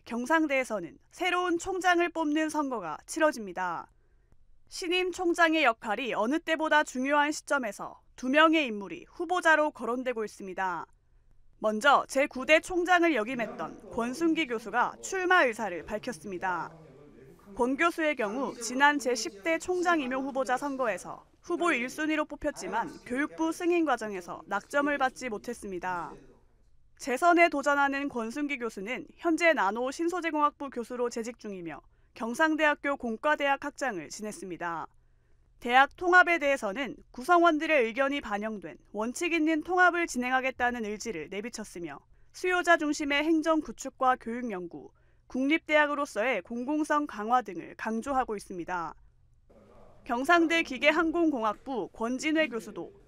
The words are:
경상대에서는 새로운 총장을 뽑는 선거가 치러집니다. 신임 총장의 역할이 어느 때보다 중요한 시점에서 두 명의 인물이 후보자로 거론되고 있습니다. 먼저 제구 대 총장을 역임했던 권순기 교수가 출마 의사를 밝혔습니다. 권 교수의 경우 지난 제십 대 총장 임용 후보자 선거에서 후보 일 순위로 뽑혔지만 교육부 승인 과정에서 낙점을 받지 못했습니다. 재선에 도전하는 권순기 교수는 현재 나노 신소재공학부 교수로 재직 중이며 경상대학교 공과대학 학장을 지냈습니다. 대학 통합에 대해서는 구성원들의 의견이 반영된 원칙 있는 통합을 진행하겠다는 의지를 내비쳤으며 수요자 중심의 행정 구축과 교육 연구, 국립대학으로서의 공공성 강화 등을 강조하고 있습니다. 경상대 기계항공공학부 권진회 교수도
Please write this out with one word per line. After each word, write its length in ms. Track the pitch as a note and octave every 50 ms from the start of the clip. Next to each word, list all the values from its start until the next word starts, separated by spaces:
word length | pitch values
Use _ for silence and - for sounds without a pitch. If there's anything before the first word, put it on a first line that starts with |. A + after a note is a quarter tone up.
| _
경상대에서는 920 | - A#3+ A#3+ B3 B3+ D#4 D#4+ D#4 C#4 C#4 C4 B3+ - A3 G3 E3+ C#3 - - _ _
새로운 480 | _ - E4+ F4+ F4+ F4+ F4+ F4+ E4+
총장을 500 | E4+ - F#4+ F#4+ F#4 F4+ F4+ F4 E4+ F4 F4
뽑는 400 | - E4 D#4+ D4+ D4 D#4 D#4 D4+
선거가 460 | D4+ D4+ C#4+ C4+ B3+ G#3+ F3 D#3+ D3 - -
치러집니다. 800 | - - D#4 D#4 D4+ D4+ B3 G#3 F#3+ E3+ F#3 F#3 F3+ E3 C#3 - _ _ _ _ _ _ _ _ _ - - - _ - - -
신임 440 | - - - F#4 D#4+ F4+ F#4 F#4 F#4
총장의 520 | F4 F4+ F#4 E4+ E4 F4 E4+ D#4+ D#4+ D#4+ C#4+
역할이 500 | A#3+ A3+ _ - A#3 G3+ A#3 C4+ A3 E3
어느 240 | F3 G#3+ A#3 D4+
때보다 460 | E4 - D#4+ D#4+ C#4+ D#4 D#4 D4+ D4+ D#4
중요한 480 | - - B3+ B3+ C#4 D4 D4 C#4+ D4+
시점에서 680 | D4+ - - - D4 C#4 B3 G3+ - - E3+ C3 - - _ _ _
두 140 | - B3 B3+
명의 380 | C#4 D4+ D#4+ D#4+ D#4+ D#4+ C#4+
인물이 400 | A#3+ G#3+ G3+ G3 F3+ D#3+ - - _
후보자로 640 | - - F4+ D#4+ F4+ F4+ E4+ E4 D#4 D4+ D4+ D4+
거론되고 520 | - - B3 A3 B3 C4 A#3+ B3+ A#3+ A3 G#3+
있습니다. 600 | G#3 - - G3+ F#3+ F3 F#3+ F#3+ F#3 F3 D#3+ - _ - _ _ _ _ - _ _ - - - - -
먼저 480 | - - G#3+ G#3+ G#3+ B3 C#4+ B3+ F#3 -
제구 380 | - - C4 C#4+ D4 - B3+ B3+
대 140 | C4 D#4 E4
총장을 560 | - - F#4 F4 F4 F4+ F4+ F4 E4+ E4+ D4
역임했던 760 | A3 G#3 A#3 C4+ A#3 A3 - - - D#3+ D3 - - - F#3
권순기 560 | F3 A3+ A#3 B3 B3+ E4 E4+ E4 D#4 D#4+ D#4
교수가 520 | B3 A#3 A3 - G3+ G3+ B3 G#3+ E3+ G3+ -
출마 440 | - - F#4+ F#4+ F#4 F4 F#4 F4+ D4
의사를 380 | B3 G#3+ - A3 F#3+ F3+ D#3 -
밝혔습니다. 840 | - G#3+ G#3+ - B3+ A3+ - - G#3 F#3 E3 F#3+ F#3 F3+ E3 C#3+ - - - - - - - - - - - - - - - - G3+ G3
권 220 | - A#3+ B3+ C#4
교수의 380 | - E4+ E4+ - E4+ D#4 D4+ D4
경우 380 | B3+ A3 G3 G#3+ C#4 C4 - - A#3+
지난 380 | A#3 A3+ B3 C4 C#4+ D4 D4 C#4+
제십 420 | - B3+ A#3+ A#3 - E4+ - -
대 160 | - E4 D#4+
총장 440 | D#4+ - F4+ F#4 F4+ E4+ F4+ E4+ D#4
임용 220 | C4 B3 C4 C4 C4+
후보자 320 | C#4 B3 C4+ C4 B3+ B3
선거에서 680 | B3+ C#4+ C#4+ C4+ C4 B3+ A3 F#3 F3+ - D#3+ - - - _ _ _
후보 300 | _ - F4 - F4 E4+
일 180 | D4 A#3+ A#3+ B3+
순위로 360 | - D4+ D#4 D#4 D#4 D4+ D4+
뽑혔지만 680 | - D4 - - D4 - - F#3+ - G#3 A3+ G3+ D3 - - -
교육부 440 | - B3 C4+ D4+ D4 - - D#4+ D#4+
승인 340 | D#4+ - F4 E4+ F4 E4+ D#4+
과정에서 580 | D4 B3 A#3+ A3+ G#3+ G3 F#3+ - F#3 D#3 - -
낙점을 500 | - G3 G3+ - - C#4+ C#4+ C#4+ D4 C#4+ C#4
받지 300 | C4 C4 - - B3+ B3
못했습니다. 840 | G#3 G3 - A#3+ A#3 - - G3+ F#3+ F3 F3+ F#3 F3+ F3 D#3 - - - - - - _ _ _ _ _ _ _ - - _ _ _
재선에 520 | _ - C#4 B3 C4 F4 E4+ F4 E4+ E4+ F4
도전하는 580 | E4 C#4 C4+ D4 C#4+ C#4+ C#4 C#4 C#4 C#4 C#4+
권순기 500 | C#4 - A#3+ A3 A3+ A#3+ D4 D4 C#4 C#4+
교수는 480 | A#3+ A#3+ A3 - G#3 F#3 A3+ B3+ A#3 - - -
현재 340 | - - E4+ D#4+ D#4+ F4 E4
나노 400 | D#4 A3+ F#3+ G3 G#3 A#3+ B3+ C4
신소재공학부 800 | - - E4+ E4+ F#4 F4+ E4 E4 D4+ D4+ D4 D4 - - C#4+ C4+
교수로 400 | - B3 A3+ - B3+ A#3+ A#3+ A#3+
재직 300 | - A#3 G#3+ B3 A#3 _
중이며 420 | - G#3+ G3 F#3 E3+ D#3+ D3 C#3 _ _ _ _ _ _ _
경상대학교 840 | - A#3 A3+ A#3+ D#4+ D#4+ D#4 D#4 D4 D#4 D4+ D4 - - C#4+ C#4
공과대학 720 | - B3+ A#3 A3 - - D4+ D4+ - C#4+ C#4 C#4 C#4 -
학장을 420 | C#4+ - - C#4+ B3+ G3+ E3+ D3
지냈습니다. 800 | - - - G#3 G#3+ - - G3+ F#3 E3+ - F3 E3+ E3+ D#3 C#3 - _ _ _ _ _ _ _ _ _ _ _ _ _ _
대학 360 | - A#3+ B3 C4 C#4 C#4 -
통합에 420 | - F4+ F4+ F4+ F4+ F4 F4 E4+ E4
대해서는 560 | D4 C#4 C#4 C4+ - G3+ F#3+ C4 C#4 G#3 - - - _
구성원들의 720 | - A#3+ B3+ E4+ F4 E4+ E4+ E4+ D#4 D4 D#4+ D#4 D#4 C#4+ A3+
의견이 360 | A3+ G#3 C4 C#4 C#4 C#4+ C#4+
반영된 560 | - A3 G#3 G3+ G#3+ A3 G#3+ G3 E3+ D#3 - - _ _ -
원칙 400 | G#3 A3 B3 A#3+ - F4 D#4+ E4
있는 280 | E4 D4+ D#4+ D#4+ D4+
통합을 460 | D#4+ E4+ F#4 F4+ F4+ F4 E4 F4 E4+
진행하겠다는 800 | E4+ - B3 B3 B3+ C4 C4 B3+ C4 B3+ - B3 B3 A#3+ A#3+ A3
의지를 420 | G3+ G#3+ G3+ - A#3 F3+ D#3 D3+ F3+
내비쳤으며 680 | F#3+ G3+ G#3 A#3+ - A3+ G#3 - - F#3 E3+ D3+ C#3 C#3 _ _ - _ - -
수요자 460 | - - - F#4 F4+ F4+ - F4 E4+
중심의 460 | E4 D4+ D4 D4 - D4+ C#4 C#4+ C#4+ D4+
행정 360 | E4 E4 D#4 D4 E4 D#4+ D#4
구축과 560 | D4 - G#3+ - - C4+ _ - C4 B3+ B3+ -
교육 280 | - A3+ A#3 B3+ B3 A#3
연구, 380 | G3 F3+ F3 E3+ - C#3 B2+ - _ _ _ _ _ _ _
국립대학으로서의 1160 | _ - B3+ C4+ C#4 D#4+ D#4+ _ - D4+ D4+ D4+ C#4+ D4 C#4+ C#4+ - - G3+ A3 C4 A#3+ G3+ -
공공성 640 | - A#3+ A#3+ B3 C4+ D4+ D4+ D#4 - D4+ D4 D4
강화 340 | - - G#3+ G#3 A3+ B3 B3+
등을 340 | G#3+ G#3 F3 E3 - - -
강조하고 600 | - - A3 A3 A3+ A3 C#4 C4+ C4 A#3+ A3 G#3+
있습니다. 580 | G3 - - G3 F3 D#3+ F3 F3+ F3 E3 D3+ - - - - _ _ _ _ _ _ _ _ - - - - - - - - - - -
경상대 580 | - A#3+ A#3+ C4+ D4+ F4 E4+ E4+ D#4 E4 E4 D#4+
기계항공공학부 1300 | - C4 A#3 C#4 D4 D4+ D#4 E4 D#4+ D4+ F4 E4+ D#4+ C#4 A#3 A3 G#3+ G#3 - - C4 C4+ G#3+ E3+ -
권진회 580 | _ - A3 A#3 B3+ B3 C4+ D#4 D#4 D#4+ D#4
교수도 460 | - B3 A3+ A3+ G#3+ G3+ F3 D3+ - - - -